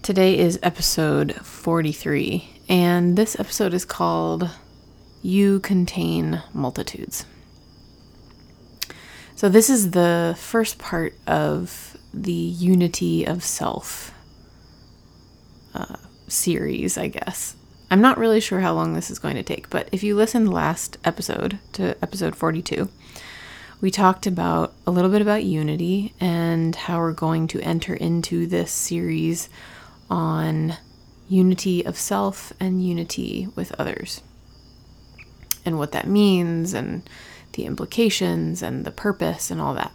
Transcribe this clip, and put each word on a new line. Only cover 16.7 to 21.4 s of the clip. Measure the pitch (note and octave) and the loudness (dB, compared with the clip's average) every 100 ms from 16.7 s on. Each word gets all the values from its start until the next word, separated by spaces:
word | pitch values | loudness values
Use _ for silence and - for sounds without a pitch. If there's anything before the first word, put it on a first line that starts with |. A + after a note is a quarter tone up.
| - E3 - | -2 -2 -2
I | - | -4
guess. | - - - - - - - - | -6 -8 -8 -10 -12 -20 -20 2
I'm | F#3+ | 4
not | A#3+ B3 | 6 4
really | A3+ A3 | 2 2
sure | G#3+ F#3 | 2 0
how | F#3 | 0
long | E3 E3 | 0 0
this | E3 E3+ | -2 -6
is | - | -8
going | D#3 C#3 | -6 -6
to | |
take, | - - - | -6 -8 -6
but | - - | -6 -4
if | F#3+ | -4
you | G3+ G#3 | 0 2
listened | A3 A#3+ A3 | 2 4 2
last | F3 D#3 F3+ - - | 2 0 -2 -6 -4
episode, | - F3 F#3 - | -4 -2 -6 -4